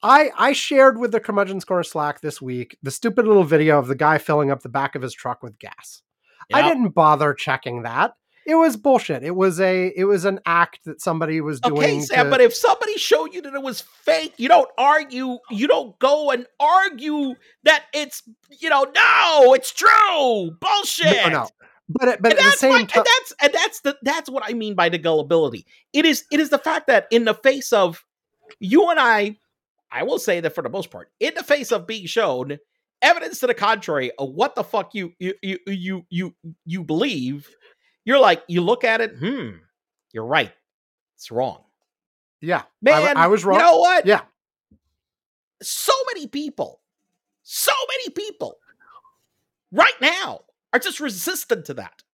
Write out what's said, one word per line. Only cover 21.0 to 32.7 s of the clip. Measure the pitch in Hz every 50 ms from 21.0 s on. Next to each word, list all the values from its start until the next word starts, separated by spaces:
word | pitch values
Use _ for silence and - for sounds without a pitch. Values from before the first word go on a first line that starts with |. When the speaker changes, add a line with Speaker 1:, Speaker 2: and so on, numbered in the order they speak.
| 339 - - 240 202
Speaker 1:
No, | 175 156 147
no. | 120 107 _ _ _ _ _ _ _ _
But | 156 240 262 254
at, | 240 -
but | 185 233
Speaker 2:
And | 226 539
Speaker 1:
at | 523
the |
Speaker 2:
that's | 539 554 -
Speaker 1:
same | - 262
Speaker 2:
why, | 523 508
and | 480 -
Speaker 1:
ti- | - 494 453
Speaker 2:
that's, | - 480 523 508 - - _
and | 285 285 285
that's | 320 349 427 - -
the, | _ 277 285 285 247
that's | 240 294 330 311 294
what | 254 269 220
I | 208 240
mean | 233 220 214 208
by | 180 175 170
the | 170 170
gullibility. | 147 165 165 156 147 139 170 165 160 139 113 101 - _ _ _ _ _
It | _ 277 302
is, | 330 294 - - _
it | - 294
is | 311 294
the | 294 277
fact | - 311 320 302 - -
that | 247 208 190 -
in | 220 233 233
the | 226 233
face | - - 269 277 277 247 - -
of | 208 190 175 165 - _ _ _ _ _ _ _ _ _ _ - _
you | 214 185 214 320 415 339
and | 339 311
I, | 269 240 226 214 208 208 214 _ _ _ _ _ _ _ _ _ _ _
I | - 120 127
will | - - -
say | - - 185 175
that | 165 156 151
for | -
the | 151 120
most | 135 196 185 -
part, | _ 92 85 _ _ _
in | 214 294 320
the | - 269
face | - 285 294 262 - 233
of | 202 170
being | 175 220 220 185
shown | 165 - 233 220 180 135 127 131 139 143 143 _ _